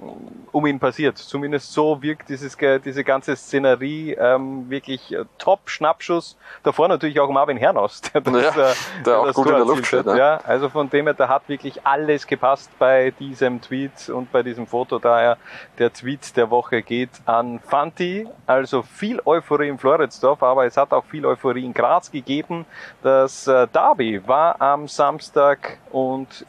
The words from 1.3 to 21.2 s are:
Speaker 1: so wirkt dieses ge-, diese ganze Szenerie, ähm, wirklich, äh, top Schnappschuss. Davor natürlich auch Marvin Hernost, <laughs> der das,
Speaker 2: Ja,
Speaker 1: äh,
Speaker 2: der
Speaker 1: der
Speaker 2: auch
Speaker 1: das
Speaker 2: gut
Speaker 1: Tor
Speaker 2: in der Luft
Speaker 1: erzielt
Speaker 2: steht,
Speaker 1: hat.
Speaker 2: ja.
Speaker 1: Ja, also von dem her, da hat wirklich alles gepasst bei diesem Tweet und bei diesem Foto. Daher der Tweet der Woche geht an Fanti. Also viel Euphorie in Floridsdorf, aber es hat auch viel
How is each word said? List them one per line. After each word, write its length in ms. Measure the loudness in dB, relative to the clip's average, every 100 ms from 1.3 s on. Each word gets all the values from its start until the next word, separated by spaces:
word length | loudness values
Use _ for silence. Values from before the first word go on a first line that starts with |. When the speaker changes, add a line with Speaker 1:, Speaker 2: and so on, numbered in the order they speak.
| -8 -6 -6 -4
Speaker 1:
so 300 | -2 0 0
wirkt 260 | -4 -8 -10
dieses 280 | -12 -12 -2
ge-, 200 | 0 0
diese 240 | -2 -6
ganze 320 | 0 -2 -2
Szenerie, 800 | -8 -4 0 2 2 0 -8 -8
ähm, 560 | 0 2 2 -2 -10 -10
wirklich, 440 | -10 -8 -12 -10
äh, 120 | -10 -10 -4
top 300 | 0 0 -2
Schnappschuss. 640 | -4 -2 -2 -4 -4 -6 -18 -20 -6
Davor 260 | -2 2 2
natürlich 300 | 2 0 0
auch 120 | 2
Marvin 260 | 2 0 2
Hernost, 540 | 2 2 -2 -4 -4
<laughs> 40 |
der 60 | -2
das, 140 | 0
Speaker 2:
Ja, 160 | 2 2
Speaker 1:
äh, 40 |
Speaker 2:
der 200 | 2 2 0 -6 -4
Speaker 1:
der 140 | 0 2
Speaker 2:
auch 60 | 2
Speaker 1:
das 100 | 2
Speaker 2:
gut 100 | 2
Speaker 1:
Tor 40 |
Speaker 2:
in 40 | 4
der 80 | 4
Luft 180 | 0
Speaker 1:
erzielt 180 | 0 -2
Speaker 2:
steht, 100 | 2
Speaker 1:
hat. 60 | 4
Speaker 2:
ja. 160 | 4
Speaker 1:
Ja, 60 | 2
also 240 | -2 -2 -2
von 220 | -4 -2
dem 160 | 0 0
her, 80 |
da 140 | 0 0
hat 200 | 0 -2
wirklich 380 | -10 -10 -4 -2
alles 400 | 0 0 -2 -2
gepasst 440 | -2 0 0 -4 0
bei 340 | 4 4 2 -2
diesem 420 | -10 -2 -2 -2
Tweet 480 | -6 -6 -6 -10 -10
und 200 | -8 -2
bei 100 | -2
diesem 240 | -2 -6 -6
Foto. 320 | -6 -4 -2
Daher 400 | 2 4 4 0 -6 -20 -12 -2
der 140 | -2
Tweet 440 | -2 -10 -10 -6 -2
der 140 | 2
Woche 320 | 0 0 -4
geht 280 | -4 -6 -6 -8
an 360 | -2 0 0 -8
Fanti. 680 | -4 -2 -2 -4 -6 -6 -10 -10 0
Also 360 | 0 0 -4
viel 380 | -4 -8 -8 -4
Euphorie 440 | 0 0 0 -2 -2
in 100 | -2
Floridsdorf, 640 | 2 2 0 0 0 2
aber 240 | 2 2 2
es 100 | 0
hat 160 | 0
auch 120 | 0 -2
viel 180 | -4